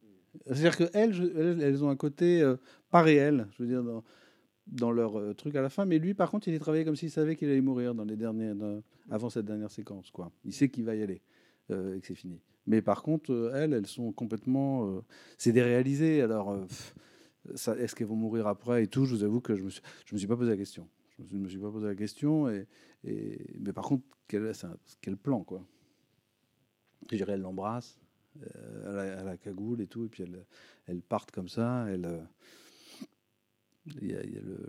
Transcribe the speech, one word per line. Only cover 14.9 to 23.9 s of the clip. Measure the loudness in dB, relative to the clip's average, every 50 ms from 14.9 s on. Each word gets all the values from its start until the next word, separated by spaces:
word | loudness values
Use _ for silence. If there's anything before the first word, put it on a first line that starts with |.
euh, | -2 -4 -8 -12 -18 -20 -20 -20 -10 -2
c'est | 2 4 6
déréalisé. | 6 6 6 6 4 4 2 2 2 4 4 4 4
Alors, | 4 4 2 0 -2 -2
euh, | -4 -4 -6
pff, | -8 -12 -14 -16 -16 -20 -20 -20 -20 -20 -20 -20 _ _ _ -16 -14 -12
ça, | -6 -4 -2 -2 -2
est-ce | -2 -4 -4
qu'elles | -4 -4 -2
vont | -2
mourir | -2 -2 0 0 0 0
après | 0 0 -2 0 0 2 2 2
et | 2
tout ? | 4 2 2
Je | 4 2
vous | 2 2
avoue | 2 2 2
que | 0 0 0
je | 0 -2
me | -4
suis, | -8 -10 -14 -20 -20 -20 -12
je | -8 -6
me | -4
suis | -2 0
pas | 0
posé | 2 2 2
la | 0 0
question. | -2 -6 -10 -14 -18 -20 _ _ _ _ _ -20
Je | -14
me | -10
suis, | -8 -6
me | -6 -6
suis | -6 -8
pas | -8 -8
posé | -6 -4 -4
la | -4 -4
question. | -4 -4 -6 -4 -2 0 2 2 2 2 0
Et, | -2 -4 -6 -10 _ -20 -20 -20 _ _ -8
et, | -6 -6 -6 -6 -8 -8 -10 -12 -14 -12 -10
mais | -8 -8 -6
par | -6 -2
contre, | 0